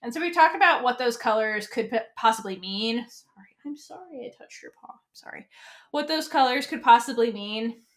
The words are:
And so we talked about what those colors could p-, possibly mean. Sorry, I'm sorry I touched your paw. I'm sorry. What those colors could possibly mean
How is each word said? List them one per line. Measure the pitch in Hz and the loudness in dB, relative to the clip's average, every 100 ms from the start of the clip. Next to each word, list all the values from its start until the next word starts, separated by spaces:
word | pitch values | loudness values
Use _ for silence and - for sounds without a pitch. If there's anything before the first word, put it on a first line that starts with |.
And | 240 | -8
so | 240 | -6
we | 339 | -4
talked | 339 330 349 | 4 4 6
about | 359 294 | 4 4
what | 247 240 | 0 0
those | 247 226 | -2 -2
colors | - 220 214 214 202 | 0 0 0 -2 -6
could | - 208 | -6 -2
p-, | 226 - - | -2 -4 0
possibly | 226 220 196 190 | 0 0 -4 -10
mean. | 185 196 226 233 233 | -8 -4 -2 -4 -6
Sorry, | - _ _ 196 _ 285 | -18 _ _ -20 _ -14
I'm | 294 | -14
sorry | - 381 370 294 240 | -16 -20 -18 -14 -16
I | - | -16
touched | - - | -20 -20
your | - _ | -20 _
paw. | - | -20
I'm | - _ | -20 _
sorry. | - - - - _ - - _ | -20 -20 -20 -20 _ -20 -20 _
What | 285 294 | -6 -4
those | 320 311 | -4 -2
colors | 320 262 254 269 | 2 2 2 -4
could | 269 | -4
possibly | - 240 233 233 233 | 6 6 6 0 0
mean | 202 208 214 226 226 _ | 0 -8 -6 -6 -8 _